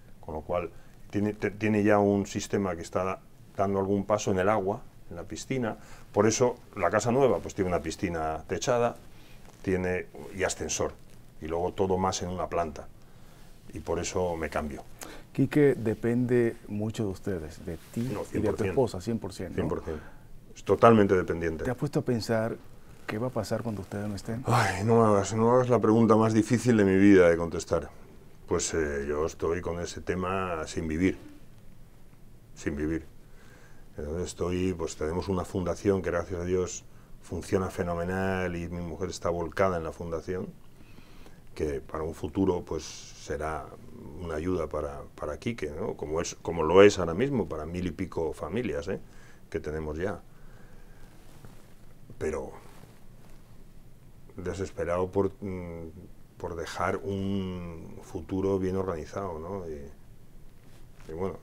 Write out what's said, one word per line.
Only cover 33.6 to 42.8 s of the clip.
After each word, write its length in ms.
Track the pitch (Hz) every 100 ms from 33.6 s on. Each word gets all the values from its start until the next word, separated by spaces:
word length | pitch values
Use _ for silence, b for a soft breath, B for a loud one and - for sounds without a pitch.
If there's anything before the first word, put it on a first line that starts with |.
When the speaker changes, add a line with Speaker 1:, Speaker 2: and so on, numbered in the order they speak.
| B B B -
Speaker 1:
Entonces 280 | 73 82 87
estoy, 440 | - 87 92 92
pues 200 | 85 80
tenemos 320 | - 78 87 87
una 160 | 92
fundación 580 | 87 101 87 85 104 98
que 80 | 87
gracias 280 | 85 82 87
a 40 |
Dios 400 | 87 92 87 - - b b b
funciona 480 | - 87 76 98 92
fenomenal 840 | - 87 85 85 92 95 95 92
y 140 | 85 85
mi 140 | 87
mujer 260 | 87 76 92
está 200 | - 90
volcada 460 | 85 82 - 98 87
en 40 |
la 60 | 80
fundación, 560 | 76 87 82 85 92 - - - B B B B B B B B -
que 240 | 80 71
para 220 | 76 80
un 100 | 80
futuro 500 | 78 87 87 95 87
pues 200 | - 80